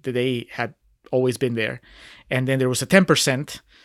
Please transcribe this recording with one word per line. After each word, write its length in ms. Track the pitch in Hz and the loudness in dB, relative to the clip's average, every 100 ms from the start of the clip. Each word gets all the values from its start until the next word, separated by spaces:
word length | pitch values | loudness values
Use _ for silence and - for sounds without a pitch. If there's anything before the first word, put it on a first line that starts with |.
that 120 | 131 | -6
they 340 | 123 131 120 - | -2 -2 -4 -8
had 220 | - 117 - _ _ - | -8 -8 -10 _ _ -4
always 260 | 127 127 117 | 0 0 0
been 160 | 127 | -2
there. 260 | 113 110 131 - - - - - | -2 -4 -6 -16 -20 -20 -20 -4
And 180 | 131 131 | -2 0
then 120 | 135 | 0
there 100 | 127 | 0
was 120 | 123 | -2
a 40 | 123 | 4
ten 200 | 190 185 | 4 6
percent 560 | 147 143 131 147 - _ - | 4 2 -2 -4 -12 _ -20